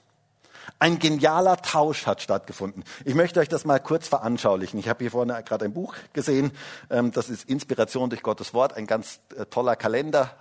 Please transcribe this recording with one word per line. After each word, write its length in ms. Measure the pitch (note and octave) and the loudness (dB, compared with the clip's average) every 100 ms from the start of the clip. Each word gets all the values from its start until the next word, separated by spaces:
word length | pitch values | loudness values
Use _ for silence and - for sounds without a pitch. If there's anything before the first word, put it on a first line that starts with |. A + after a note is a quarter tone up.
| _ _ _ _ _ - - - | _ _ _ _ _ -20 -12 2
Ein 180 | D#3+ E3+ | 2 4
genialer 580 | D#3+ D3+ D3+ D#3+ F#3 F3+ | 2 4 4 4 4 4
Tausch 500 | - D#3+ D3+ C#3+ - | 2 2 2 0 -2
hat 140 | G2 | -2
stattgefunden. 640 | - G2+ - - G2 G2+ - - C#3 | 0 -2 -4 -10 -10 -10 -14 -10 -2
Ich 80 | |
möchte 260 | C#3 F3 F3 | 2 4 4
euch 80 | D#3 | 2
das 160 | D#3+ | 0
mal 160 | D3+ C#3 | 2 2
kurz 260 | - D#3+ - | 2 -2 0
veranschaulichen. 720 | C#3 A2+ A#2+ A2 F#2+ F#2+ G#2+ | -2 0 0 2 2 0 -4
Ich 100 | G2 | -4
habe 140 | A#2 | -2
hier 80 | A#2+ | -2
vorne 320 | A#2+ A#2+ A#2+ | -2 -2 -2
gerade 220 | A2 A2 | -4 -4
ein 80 | G#2 | -2
Buch 220 | B2 F#3 - - | -6 -8 -12 -12
gesehen. 400 | - C#3 C3+ C#3+ C#3 - - - | -4 0 2 2 -2 -14 -16 -2
Ähm, 200 | B2 A#2+ | 0 2
das 200 | A#2+ B2 | 0 -4
ist 180 | A2+ - | -6 -4
Inspiration 640 | C3+ - B2 A2 C3 B2+ | -4 -2 0 0 0 -2
durch 120 | A#2 | -2
Gottes 300 | - G#2+ F#2+ | -4 -4 -2
Wort. 220 | A#2+ C#3 | 0 0
Ein 120 | A2+ G#2+ | 0 -4
ganz, 320 | A2+ G#2+ - _ | -4 -4 -14 _
äh, 120 | - G#2 | -12 -8
toller 300 | - B2 A#2 | -2 0 2
Kalender, 600 | A2 A#2 D3+ D3 B2+ - | 2 0 2 2 0 -4